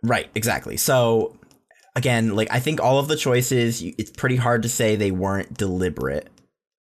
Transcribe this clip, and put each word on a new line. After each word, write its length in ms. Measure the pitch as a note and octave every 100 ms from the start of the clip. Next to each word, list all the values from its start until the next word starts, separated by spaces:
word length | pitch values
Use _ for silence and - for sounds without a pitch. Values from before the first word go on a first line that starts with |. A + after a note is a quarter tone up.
Right, 280 | A2+ A#2 -
exactly. 440 | - A2 F2 - -
So, 580 | - C3 A#2 A#2 - - _ _ _ _ _
again, 400 | - B2+ A#2+ A2+
like, 140 | G#2 A2
I 80 | A#2+
think 220 | B2+ D#3
all 180 | B2 C3+
of 80 | C#3
the 100 | D3+
choices, 680 | C#3 B2 B2+ C3 A#2 A#2
y-, 100 | E2+ -
it's 120 | G#2+
pretty 260 | - C3 B2+
hard 260 | B2 A#2+
to 60 | A2+
say 260 | - A2+ G#2+
they 140 | G#2
weren't 480 | F#2 F#2+ G2 - -
deliberate. 720 | G2 F2+ F#2 D2+ C2+ C#2+ - _ _ _ _ _ _